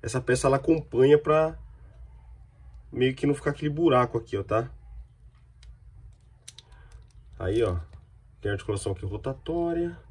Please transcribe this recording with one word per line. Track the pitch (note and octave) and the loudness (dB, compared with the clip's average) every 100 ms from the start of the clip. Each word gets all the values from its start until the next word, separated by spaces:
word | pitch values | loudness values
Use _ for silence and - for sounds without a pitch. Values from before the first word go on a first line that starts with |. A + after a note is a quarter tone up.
Essa | A#2+ C3 | -4 -4
peça | B2+ B2 C3+ | 0 2 4
ela | C3+ | 2
acompanha | C3+ E3 D3 A#2 C3 D3 | 2 0 0 2 6 6
pra | D3 D#3 D#3+ D#3+ - - - - - - - - - _ - - - | 6 2 2 -2 -16 -20 -20 -20 -20 -20 -20 -20 -20 _ -20 -20 -12
meio | - B2+ | 0 0
que | C3 D3 | 2 0
não | |
ficar | C#3+ - | 0 -2
aquele | C#3+ D3+ | -4 -4
buraco | D3 E3 B2+ B2 A#2+ | 2 4 4 2 -2
aqui, | A2+ G2 | -4 -6
ó, | |
tá? | G2 G#2+ B2+ - - - - - - - - - - - - - - - - - - - - - - - - - - - | -2 -2 -2 -10 -18 -18 -18 -20 -20 -20 -20 -20 -20 -20 -20 -20 -20 -20 -20 -20 -20 -20 -20 -20 -20 -20 -20 -20 -20 -8
Aí, | F#2 A2 | -2 0
ó, | A2 F2 - - - - - - | 0 -2 -6 -18 -20 -20 -20 -10
tem | G#2 | -6
articulação | G2+ - G2+ - | -4 -4 -4 -4
aqui | F#2+ | -6
rotatória | G2 G2+ C3 C3+ - E3+ E3+ E3+ E3+ E3+ - | -8 -8 -8 -10 -6 -2 -2 -2 -4 -6 -20